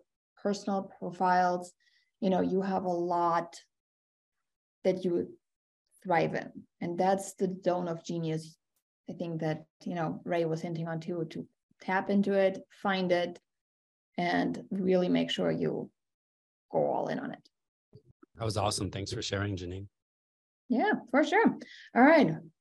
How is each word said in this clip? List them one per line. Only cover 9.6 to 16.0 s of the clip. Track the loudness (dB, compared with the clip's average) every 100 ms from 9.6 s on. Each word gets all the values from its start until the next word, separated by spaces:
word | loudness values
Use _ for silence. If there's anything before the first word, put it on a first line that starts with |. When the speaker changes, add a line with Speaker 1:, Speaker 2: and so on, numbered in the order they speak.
| -8 _
Speaker 1:
you | -8
know, | -4 -4 -6
Ray | -2 0 0
was | -2
hinting | -4 -6 -6
on | -6
too, | -6 -6 -6
to | -8 -14 _ _ _
tap | -2 -2 2
into | 2 4
it, | 4 2 2 -8 -6
find | -2 0 2
it, | 2 0 -6 _ _ _ _ _ _ _ -4
and | 0 0 0 -4 -6
really | -2 2 4 4
make | 2 2
sure | 0 0
you | 0 -2 -2 -6 _